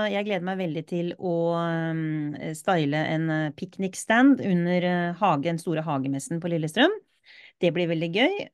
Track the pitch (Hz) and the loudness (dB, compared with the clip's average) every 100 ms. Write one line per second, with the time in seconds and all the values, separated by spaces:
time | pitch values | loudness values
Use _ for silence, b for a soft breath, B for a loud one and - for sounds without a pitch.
0 | 214 202 208 190 180 190 180 156 160 175 | 0 -2 -2 -2 -2 -4 -4 -4 -4 -4
1 | 175 - 185 170 170 170 170 165 165 160 | -4 -4 -2 0 0 0 0 -2 -2 -2
2 | 156 156 147 151 160 156 - 180 147 151 | -2 -2 -4 -6 -8 -4 0 2 2 0
3 | 156 160 160 156 156 147 180 - 190 - | 0 0 0 0 -2 -4 -10 -6 -8 -6
4 | - 226 269 269 - 175 175 180 180 175 | 0 4 6 4 2 2 2 2 2 0
5 | 175 175 202 147 160 165 175 156 160 139 | 0 0 2 2 0 -2 -2 -2 -2 -2
6 | 135 139 - 170 175 170 156 208 320 427 | -2 -4 -4 -6 -2 -2 -2 2 2 2
7 | - B B B B _ 180 165 170 165 | -8 B B B B _ 0 2 0 0
8 | 170 180 285 403 - | -2 2 0 0 -6